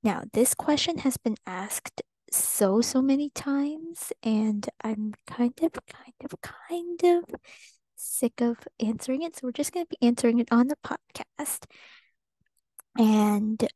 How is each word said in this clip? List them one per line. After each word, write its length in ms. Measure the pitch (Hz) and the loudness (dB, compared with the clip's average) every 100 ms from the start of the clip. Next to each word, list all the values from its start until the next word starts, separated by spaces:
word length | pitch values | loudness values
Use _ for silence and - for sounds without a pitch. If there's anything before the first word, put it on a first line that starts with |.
Now, 200 | 226 170 - | -2 -2 -2
this 200 | 226 254 | 2 2
question 460 | - - 294 - 330 | 2 0 0 0 0
has 180 | 277 - | -2 -2
been 200 | 240 208 | -4 -4
asked 560 | - 185 202 - - - - _ - | -8 -10 -8 -8 -10 -14 -14 _ -6
so, 500 | - - - 202 202 | -2 -2 2 4 4
so 200 | 233 262 | 2 2
many 280 | 269 277 294 | 2 2 0
times, 800 | - 285 277 285 311 330 339 - - | -6 -4 -2 -2 -4 -12 -12 -10 -6
and 440 | 226 214 220 214 202 - | 0 2 2 0 -4 -8
I'm 300 | 220 214 214 208 | -6 -4 -6 -8
kind 280 | - - 240 - | -16 -2 -2 2
of, 100 | 330 - _ | -2 -2 _
kind 260 | - - _ | -20 -20 _
of, 180 | 294 - | -14 -14
kind 640 | - - - 349 349 339 | -16 -18 -10 -8 -8 2
of 200 | 349 349 339 - - - - _ _ | 4 4 0 -14 -16 -20 -20 _ _
sick 460 | - - - 240 - | -14 -8 -2 -2 0
of 160 | 240 233 - _ | -2 -2 -10 _
answering 440 | 220 220 - 262 | -4 -2 -4 -4
it, 120 | 330 | -4
so 60 | - 254 | -6 -8
we're 40 | |
just 220 | 240 285 | -4 -4
gonna 120 | 359 | -4
be 120 | 339 - | -6 2
answering 380 | 240 240 233 233 | 2 4 2 2
it 100 | 233 | 4
on 160 | 233 254 | 4 4
the 100 | 294 | 0
podcast. 800 | - - _ - - - 294 - - - - - _ _ _ _ _ _ _ _ - - | -6 -10 _ -16 -16 -10 -8 -8 -12 -20 -20 -20 _ _ _ _ _ _ _ _ -14 2
And 680 | 220 214 208 208 214 220 233 | 4 6 4 2 0 -2 -4